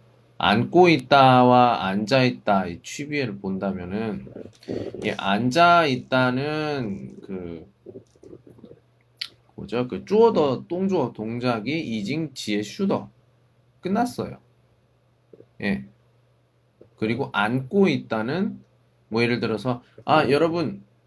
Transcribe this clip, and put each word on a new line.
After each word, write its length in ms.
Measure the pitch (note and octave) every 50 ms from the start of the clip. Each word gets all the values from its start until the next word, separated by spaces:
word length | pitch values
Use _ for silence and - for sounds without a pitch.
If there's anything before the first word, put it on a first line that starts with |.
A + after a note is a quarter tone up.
| _ _ _ _ _ _ _ _
앉고 520 | D#2+ F2 G2+ A2+ A#2+ - - E3+ F3+ F3
있다와 960 | E3 C#3+ B2+ - D3 C#3 C3+ C3 B2+ B2+ B2+ B2 B2 B2 B2 B2 A#2 - - F#2+
앉아 360 | F#2+ G2+ A2 G2+ C3 C3 B2+
있다 420 | B2 - - - - G2+ F#2+ F#2 F2
의区别를 720 | E2+ E2+ _ - - - D3 D3 D3 D3 C3+ A2+ G2 G2
본다면은, 840 | G2 F#2+ F#2+ F#2+ G2 G2 F#2+ F2+ F2+ F2 F#2 G#2 A2+ A2 G2+ G2 - - - - - - - _ - - - - - - - - -
예, 80 | G#2 - -
앉아 680 | - G2 G2 G#2 A#2+ B2 B2 E3 E3+ F3 F3 E3+ E3 D3+
있다는 1300 | B2+ B2+ B2+ - - C3 B2+ B2+ B2 B2+ C#3 D3 D3+ D#3 D#3 D3+ D3 C#3 B2 G#2+ F#2+ - C2+ C2 - -
그, 440 | - - G2 F#2 F2+ E2+ E2 D#2+ D#2 - _ _ _ - - - - _ _ _ - - - - _ - - - - - - _ _ _ _ _ _ _ _ _ - - _ _ _ _ _
뭐죠? 320 | - D#2+ - - A#2+ B2 B2
그 180 | - F#2+ -
쪼더 600 | - G3 G#3+ A3+ A3+ G#3 F#3 D3+ C#3 B2+ - - -
똥쪼 460 | E3+ F3+ F#3+ G3 F#3+ F3+ C3+ A#2 G2+
동작이 680 | - G#2+ A2 A#2 A#2+ A#2+ B2+ A#2+ A2 G2+ A#2 D3 E3+
이징 540 | - - A2+ A2 G2+ G2+ C3+ D#3+ E3 D3 -
지에 280 | - - - G#2 G#2 G#2
슈더 460 | G#2 - - G3 G3 E3 G#2 - - _ _ _ _ _ _ _ _ _ _ _ _ _ _
끝났어요. 560 | _ F3+ G3 A3 B3 B3 - - G#2 E2 - - _ _ _ _ _ _ _ _ _ _ _ _ _ _ _ _ _ _ - _ - _ _ _
예. 240 | G#2+ G2+ G2 - - - _ _ _ _ _ _ _ _ _ _ _ _ _ _ _ _ _ _ - _ _ _
그리고 320 | - A2 A#2 A#2+ C3+ - -
앉고 540 | - G2+ G#2+ A#2+ C3 C3+ C3 - G3+ G3 F#3
있다는, 720 | D3 B2 - - A#2 A2 A2 A#2 D3 F3 G3+ A#3 - - - _ _ _ _ _ _ _ _ _
뭐, 140 | G#2+ A2+ A#2+
예를 160 | A#2 A#2+ A2+
들어서, 420 | A#2 A2 A2 G#2 G2+ B2+ B2 B2 - _ _ - -
"아, 240 | - C#3+ D#3 D3 A2
여러분, 540 | C3+ D3 D#3+ E3+ D#3+ F3 E3 A#2+ G2 G2 - _ _ _ _